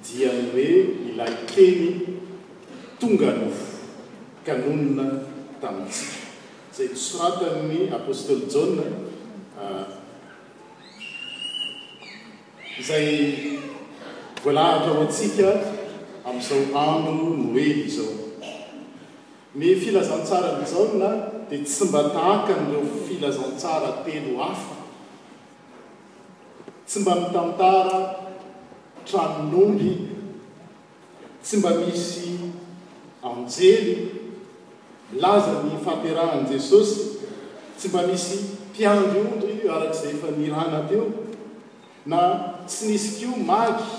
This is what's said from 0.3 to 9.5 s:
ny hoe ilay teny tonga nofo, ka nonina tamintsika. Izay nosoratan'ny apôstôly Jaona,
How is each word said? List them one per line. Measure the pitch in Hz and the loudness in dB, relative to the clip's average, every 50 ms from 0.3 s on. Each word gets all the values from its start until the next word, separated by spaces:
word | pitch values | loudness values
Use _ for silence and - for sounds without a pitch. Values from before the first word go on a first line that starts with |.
| 123 | 2
ny | 120 120 117 | 0 -2 0
hoe | 120 127 139 160 175 190 185 - - - - - | 2 2 4 8 6 6 6 6 0 -4 -6 -6
ilay | - 113 117 117 - - - | -6 -4 -4 -4 -4 -6 -8
teny | - - 202 190 180 180 175 165 175 185 180 180 - - - - - - - - - - - - - - - - - - | -2 8 10 10 10 10 6 2 2 0 -2 -4 -6 -6 -10 -10 -12 -14 -16 -16 -20 -20 -20 -20 -20 -18 -18 -18 -18 -8
tonga | - 240 233 208 - 147 127 - | -2 2 4 6 6 6 4 2
nofo, | - - - - - - - - - - - - - - - - - - - - - | 0 -2 -2 -4 -6 -8 -10 -12 -12 -14 -14 -16 -16 -18 -18 -18 -18 -20 -20 -20 -10
ka | - 160 143 | -4 -2 -2
nonina | 127 127 143 151 151 147 139 135 131 135 135 135 135 - - - - - - - - | 0 0 0 0 2 2 2 2 2 0 0 -2 -4 -6 -10 -12 -14 -16 -16 -14 -10
tamintsika. | 139 113 101 95 98 - - - - - - - - - - - - - - - - - - | -8 -8 -6 -8 -8 -8 -8 -8 -8 -8 -10 -12 -14 -16 -16 -18 -20 -20 -20 -20 -20 -18 -6
Izay | - 131 120 | -4 -4 -4
nosoratan'ny | - - - - 175 170 170 175 175 - 180 160 156 151 151 151 156 170 190 - - | -4 -6 -8 -6 -4 0 0 0 2 2 -2 -2 0 -2 -2 -2 0 0 0 -2 -2
apôstôly | - - 139 131 - - - 139 120 - - | -6 -4 -4 -6 -4 0 0 0 0 0 0
Jaona, | - 147 - 185 - 156 - - - - - - - - - - - 101 95 - | 2 2 2 2 2 0 -2 -4 -6 -8 -8 -12 -12 -14 -16 -16 -16 -18 -18 -18